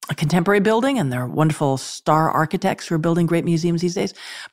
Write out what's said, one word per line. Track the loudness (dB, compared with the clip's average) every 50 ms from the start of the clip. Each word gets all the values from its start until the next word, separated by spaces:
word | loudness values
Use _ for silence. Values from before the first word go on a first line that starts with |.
| -8 -8
a | -6
contemporary | -2 -2 0 2 2 2 4 2 2
building, | 4 2 2 2 2 0 0 0
and | -2 -2 -2
there | -4
are | -6 -4
wonderful | 0 2 2 2 2 0 0 0 0
star | -2 -4 -8 -12 -6 0 2 4 4 4 2
architects | 2 2 0 0 -2 -2 -2 -2 -2 -2 -4
who | -4 -2
are | 0
building | 0 2 2 2 2
great | 2 2 0 2
museums | 2 0 0 2 0 0 0 0
these | -2 -2
days, | -2 -4 -4 -6 -10 -16 -16 -16 -16 -14 -6